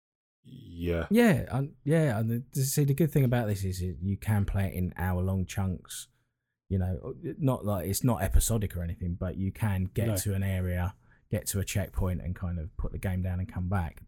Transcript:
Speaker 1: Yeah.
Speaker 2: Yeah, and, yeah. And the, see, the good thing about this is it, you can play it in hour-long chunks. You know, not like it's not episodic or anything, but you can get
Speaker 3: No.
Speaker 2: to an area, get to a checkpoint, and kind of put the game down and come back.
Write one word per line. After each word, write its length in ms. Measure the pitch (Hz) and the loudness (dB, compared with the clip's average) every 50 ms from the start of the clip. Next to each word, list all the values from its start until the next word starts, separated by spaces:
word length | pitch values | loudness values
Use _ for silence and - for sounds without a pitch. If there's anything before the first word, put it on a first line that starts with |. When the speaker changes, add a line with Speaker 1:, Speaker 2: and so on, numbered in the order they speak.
| _ _ _ _ _ _ _ _ _ | _ _ _ _ _ _ _ _ _
Speaker 1:
Yeah. 640 | - - - 110 95 87 85 85 87 85 85 80 - | -20 -18 -18 -16 -14 -8 -4 0 0 2 0 0 2
Speaker 2:
Yeah, 340 | 196 233 240 226 160 117 - - | 4 6 6 6 6 4 2 0
and, 240 | - 131 139 151 - - _ | -2 -2 -2 -2 -6 -6 _
yeah. 340 | 143 156 165 156 143 110 107 | 2 4 4 4 2 2 0
And 260 | 113 113 117 120 131 - - | 0 0 0 -2 -4 -4 -2
the, 100 | 147 131 | -2 0
see, 220 | 135 - 151 147 | 0 2 2 2
the 100 | 139 139 | 2 4
good 160 | 139 170 147 - | 4 2 2 4
thing 120 | 147 135 | 4 4
about 240 | 123 123 120 120 104 | 4 4 2 2 0
this 140 | 101 95 95 | 0 0 -2
is 180 | 95 90 92 87 | -2 -2 -2 -4
it, 140 | 92 87 73 | -4 -4 -4
you 160 | 87 98 98 | -2 -2 -2
can 280 | 98 - 110 110 101 98 | -2 0 0 2 2 2
play 220 | - - 101 98 92 | 2 2 0 0 0
it 60 | - | 0
in 200 | - 92 87 - | -2 -2 -2 -2
hour-long 480 | - 87 92 92 92 92 95 95 95 90 | -2 -2 0 0 0 0 0 0 0 -2
chunks. 640 | - - - 95 95 90 - - - - - - - _ _ _ _ _ _ _ _ _ _ _ _ | -2 -2 -2 -2 -2 -2 -4 -6 -12 -14 -14 -14 -16 _ _ _ _ _ _ _ _ _ _ _ _
You 100 | 95 95 | 0 0
know, 360 | 90 92 92 73 - 69 - - - 123 - - | 2 0 -2 -4 -4 -8 -10 -8 -8 -8 -4 0
not 260 | 165 131 127 - 78 | 2 2 2 2 0
like 220 | 101 104 95 78 92 | -2 -2 -2 -2 -2
it's 140 | 98 - - | -2 0 2
not 180 | 127 113 - 98 | 2 2 2 0
episodic 540 | 98 - - - - 113 113 104 - - | 4 6 6 6 6 2 0 0 -2 -4
or 60 | 90 87 | -4 -4
anything, 320 | 85 87 - 90 87 87 | -4 -6 -4 -4 -4 -4
but 200 | - 90 90 - | -4 -4 -6 -4
you 160 | - 95 95 - | -2 -4 -4 -2
can 320 | - 113 107 98 92 92 90 - | 0 0 0 2 0 0 -2 0
get 140 | 127 123 113 | 0 0 0
Speaker 3:
No. 80 | 104 92 | 0 0
Speaker 2:
to 160 | - 107 98 | 0 0 0
an 100 | 95 95 | 0 0
area, 500 | 98 95 92 92 90 87 90 87 92 - - _ - - _ _ _ - | 0 0 0 0 0 0 0 -2 -2 -4 -8 _ -20 -20 _ _ _ -4
get 140 | 95 - - | -4 -2 -2
to 100 | - 101 | -2 -2
a 60 | - | -2
checkpoint, 580 | - - 107 92 - - - 98 92 90 85 - | 0 0 -2 -2 -2 -2 0 0 0 0 -2 -2
and 120 | - 90 | -4 -6
kind 240 | - - 87 87 85 | -4 -4 -4 -4 -4
of 160 | 76 - - | -4 -6 -6
put 160 | - - - - | -6 -6 -4 -4
the 60 | 76 | -4
game 240 | - 101 92 92 90 | -2 -2 0 0 0
down 180 | 92 90 90 | -2 -2 -2
and 80 | 92 - - | -4 -4 -4
come 160 | 92 90 90 | -4 -2 0
back. 340 | 101 98 85 78 - - - | 0 0 0 -2 -4 -10 -12